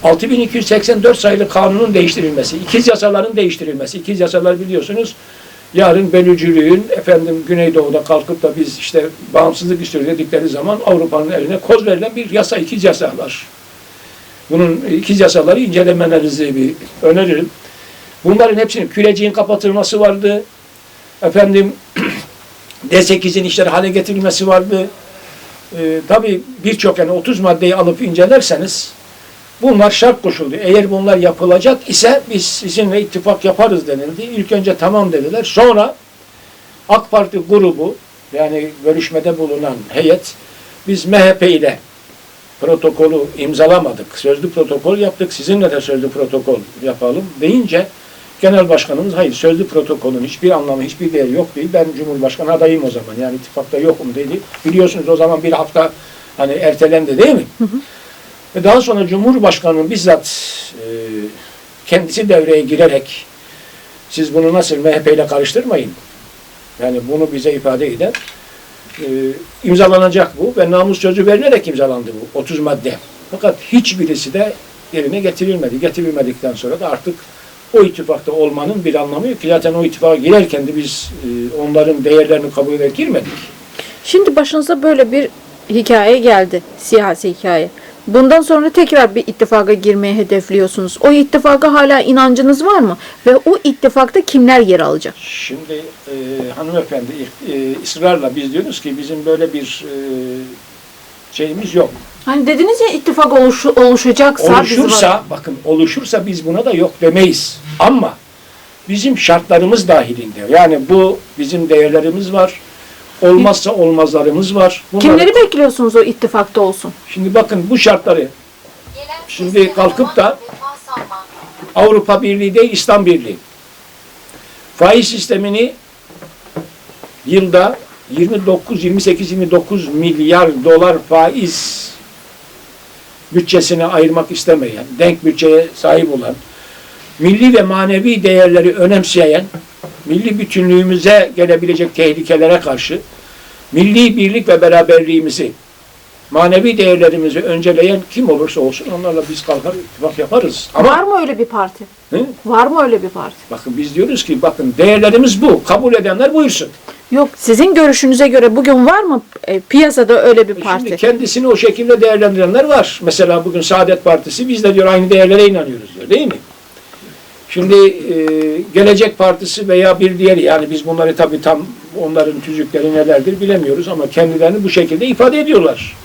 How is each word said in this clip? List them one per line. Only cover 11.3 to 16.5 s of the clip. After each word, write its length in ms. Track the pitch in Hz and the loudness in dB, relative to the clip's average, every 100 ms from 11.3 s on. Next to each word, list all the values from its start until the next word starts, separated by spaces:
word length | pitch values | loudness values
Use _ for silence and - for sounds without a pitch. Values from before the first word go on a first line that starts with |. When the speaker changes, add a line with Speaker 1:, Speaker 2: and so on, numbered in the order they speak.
Speaker 1:
eline 280 | 180 143 190 | -4 -4 -6
koz 260 | - 233 214 | 0 0 2
verilen 300 | 180 214 233 | -2 -4 -8
bir 140 | 220 | -6
yasa, 260 | 208 - 233 | -4 -2 -4
ikiz 280 | 160 214 | -6 -2
yasalar. 600 | 185 - 160 98 - - - - - - - - - - - - - | 0 0 -4 -6 -12 -12 -18 -20 -20 -20 -20 -20 -20 -20 -20 -20 -6
Bunun 300 | 165 175 165 - | 0 0 0 -2
ikiz 300 | 160 - 202 | -4 0 2
yasaları 400 | 190 175 156 202 | 4 4 2 2
incelemenizi 960 | 240 180 180 175 165 160 151 139 147 | 0 0 0 0 0 0 -2 -4 -4